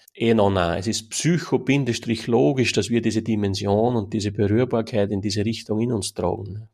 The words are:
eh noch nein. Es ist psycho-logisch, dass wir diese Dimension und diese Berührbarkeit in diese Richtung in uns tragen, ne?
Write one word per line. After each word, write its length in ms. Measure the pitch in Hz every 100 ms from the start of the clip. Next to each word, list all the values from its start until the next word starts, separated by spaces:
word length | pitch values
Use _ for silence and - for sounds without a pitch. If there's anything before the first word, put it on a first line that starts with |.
| -
eh 200 | - 117
noch 160 | 113 101
nein. 280 | 98 85 87
Es 80 | 101
ist 220 | 104 -
psycho-logisch, 1600 | - 151 170 - 127 127 139 123 113 123 110 - 117 147 135 113
dass 160 | - 101
wir 120 | 117
diese 200 | 113 107
Dimension 720 | 110 107 101 95 101 101 117 120
und 180 | 101
diese 180 | 113 101
Berührbarkeit 800 | 104 101 110 123 117 110 110 101
in 100 | 101
diese 240 | 104 104 104
Richtung 340 | 113 - 107
in 100 | 120
uns 200 | 113 -
tragen, 400 | - 92 98 101
ne? 160 | 104 110